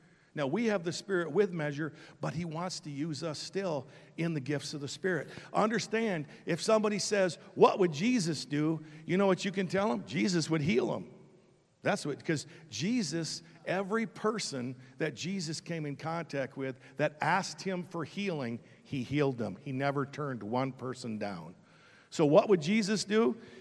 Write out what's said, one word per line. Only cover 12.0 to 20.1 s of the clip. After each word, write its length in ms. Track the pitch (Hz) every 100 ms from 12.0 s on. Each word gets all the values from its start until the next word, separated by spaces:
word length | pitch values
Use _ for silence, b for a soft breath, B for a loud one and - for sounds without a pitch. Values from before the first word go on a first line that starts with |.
| 151
what, 180 | 127
'cause 220 | - 156 - B B
Jesus, 720 | 107 175 254 165 165 160 - B B -
every 400 | 180 196 226 226
person 720 | - 214 226 - 135 123 127 B -
that 180 | 156 -
Jesus 460 | 185 196 160 156
came 240 | - 165 147
in 100 | 135
contact 640 | 151 165 160 139 127 -
with 200 | 135 123 B -
that 200 | 147 -
asked 400 | 143 185 180 -
him 220 | 190 180
for 200 | 170 170
healing, 560 | 143 - 202 156 120 117 B B
he 180 | - 143
healed 360 | 113 143 139 123
them. 200 | 107 92
He 100 | -
never 340 | 131 139 139
turned 380 | 139